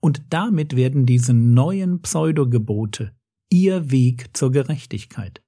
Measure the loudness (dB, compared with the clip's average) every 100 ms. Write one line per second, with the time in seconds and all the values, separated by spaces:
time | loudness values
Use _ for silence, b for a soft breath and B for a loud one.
0 | 0 -2 -4 -4 -2 -2 0 0 0 2
1 | 2 2 4 4 4 4 2 0 -2 -4
2 | -4 -2 0 0 0 0 -2 -4 -6 -8
3 | -12 _ _ _ _ 2 2 0 0 2
4 | 2 0 -10 -4 0 0 -2 -6 -8 -12
5 | -10 -14 -14 -16